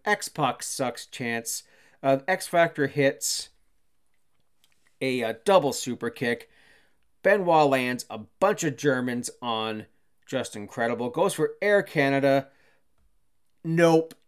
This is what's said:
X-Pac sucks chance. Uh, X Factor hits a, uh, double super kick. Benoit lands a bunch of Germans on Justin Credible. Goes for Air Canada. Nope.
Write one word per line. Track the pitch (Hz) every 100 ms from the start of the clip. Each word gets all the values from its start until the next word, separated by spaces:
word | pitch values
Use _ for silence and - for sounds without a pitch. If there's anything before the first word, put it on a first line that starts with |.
X-Pac | - - - - 135 120
sucks | - - 135 - -
chance. | - 123 117 117 - - _ _ _
Uh, | 139 135 139
X | 185 -
Factor | 175 165 160 139
hits | 143 139 - - - - _ _ _ _ _ _ _ _ _ _ _ _ _ _ _
a, | 131 127
uh, | 113 113
double | - 196 139
super | 117 - 117 117
kick. | - 120 120 - _ _ _ _ _ _ _
Benoit | 190 208 175 160 147
lands | 131 123 127 -
a | 110
bunch | 107 _ 190 214
of | 165 131
Germans | 143 127 123 123 120 -
on | 120 113 110 107 107 _ _ _ -
Justin | 131 117 107 104
Credible. | - 117 117 123
Goes | 135 190
for | - 151 -
Air | 202 202
Canada. | 190 160 139 139 139 139 135 _ _ _ _ _ _ _ _ _ _ _
Nope. | 160 165 165 160 160 -